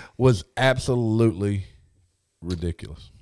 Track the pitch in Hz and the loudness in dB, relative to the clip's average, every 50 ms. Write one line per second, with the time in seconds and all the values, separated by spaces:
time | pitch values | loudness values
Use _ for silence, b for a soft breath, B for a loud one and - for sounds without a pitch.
0 | B B B - 123 131 117 92 - _ _ - 127 131 127 131 - - 127 123 | B B B 2 4 4 4 2 -2 _ _ 0 2 2 2 2 0 -2 0 0
1 | 120 110 110 113 117 113 - 92 101 104 101 98 95 - - - _ _ _ _ | 0 0 2 4 2 2 2 0 -2 -2 -2 -4 -6 -10 -18 -20 _ _ _ _
2 | _ _ _ _ _ _ _ _ 82 87 92 85 87 85 80 - - - 82 - | _ _ _ _ _ _ _ _ -8 -8 -6 -4 -4 -6 -6 -8 -12 -16 -16 -18
3 | - - - - | -20 -20 -20 -12